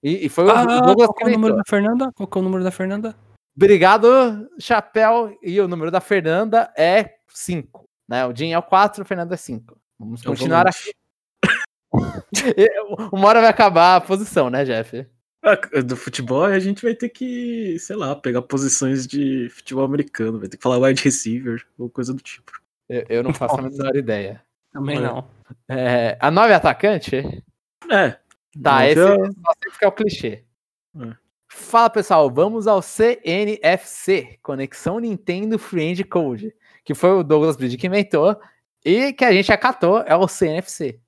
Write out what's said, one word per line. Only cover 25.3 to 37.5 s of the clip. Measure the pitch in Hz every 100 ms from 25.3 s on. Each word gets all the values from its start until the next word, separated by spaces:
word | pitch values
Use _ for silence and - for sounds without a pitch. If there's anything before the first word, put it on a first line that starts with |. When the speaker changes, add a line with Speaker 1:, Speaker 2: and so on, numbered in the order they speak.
| _ _ 123 _
Speaker 1:
É, | 131 127 123 117 -
a | 135
nove | 165 226
atacante? | 190 156 123 202 196 - 131 139 - _ _ _ _ 339
Speaker 3:
É. | 220 160 - _ _ _ 151
Speaker 1:
Tá, | 135 139
Speaker 3:
Nove | 135
Speaker 1:
esse | 151
Speaker 3:
é | 185 202
Speaker 1:
só | 190 190 170 165
sempre | - -
que |
é | -
o |
clichê. | 196 214 - 120 104 _ _ _ _ _ 156
Speaker 3:
É. | 117 113 _ _ _
Speaker 1:
Fala, | - - 233 233
pessoal, | 226 190 170 147
vamos | 123 185 226 208
ao | 202
C | - - 220 240
N | - 175 208 214
F | 165 185 -
C, | - - 190 123 -
Conexão | - 135 135 - - 202
Nintendo | 233 190 - 175 214 220
Friend | - 180 156 180
Code, | 196 180 151 117 214 - _ _
que | _
foi | 147 180
o | 190
Douglas | 151 151 156